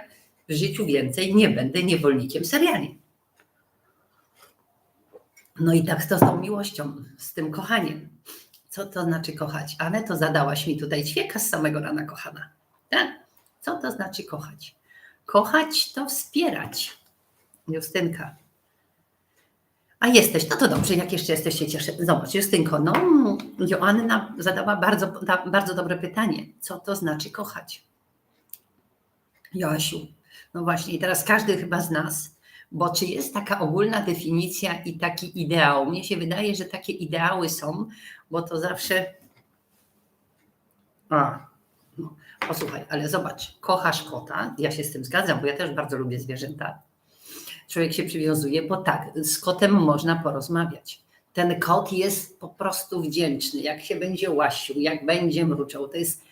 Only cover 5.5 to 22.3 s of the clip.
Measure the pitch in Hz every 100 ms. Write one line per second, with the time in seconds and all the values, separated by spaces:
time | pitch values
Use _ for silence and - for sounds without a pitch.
5.5 | - 165 165 165 160 - 185 - 175 185
6.5 | 208 202 - 143 143 - - - - 156
7.5 | 156 196 226 175 151 - - - - -
8.5 | _ - 190 196 185 170 165 160 151 151
9.5 | 151 - - 165 214 214 160 156 151 143
10.5 | 147 165 143 147 151 147 - - 214 -
11.5 | 165 156 151 151 151 151 - - - -
12.5 | _ _ _ - 120 104 - _ _ _
13.5 | _ - 339 254 202 190 202 - 151 -
14.5 | - - _ _ - - _ - 202 208
15.5 | 311 311 302 - 262 277 - - 294 339
16.5 | - - - - - _ _ _ _ _
17.5 | _ - 160 156 190 170 - - - _
18.5 | _ _ _ _ _ _ _ _ _ _
19.5 | _ _ _ _ - 240 240 - 165 -
20.5 | - 269 - - 175 175 175 - 156 160
21.5 | - 151 151 - 165 165 143 -